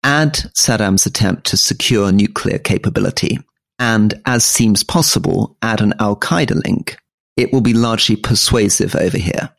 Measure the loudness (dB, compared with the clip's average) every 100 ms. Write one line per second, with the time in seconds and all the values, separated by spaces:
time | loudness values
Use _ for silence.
0 | 0 2 0 -2 -6 -4 0 0 2 0
1 | 0 0 -2 -2 -4 -2 0 0 0 2
2 | 4 4 2 0 -4 -4 -2 -2 0 -2
3 | -2 -2 -4 -4 -10 _ _ _ 0 2
4 | 2 0 -2 0 0 2 2 2 0 0
5 | 0 0 0 -2 -2 _ -4 0 0 0
6 | -2 -2 -2 0 0 -2 -2 -4 -6 -16
7 | _ _ _ -4 0 2 2 2 2 0
8 | 0 -2 0 -2 2 2 2 0 0 0
9 | 0 0 -2 -4 -8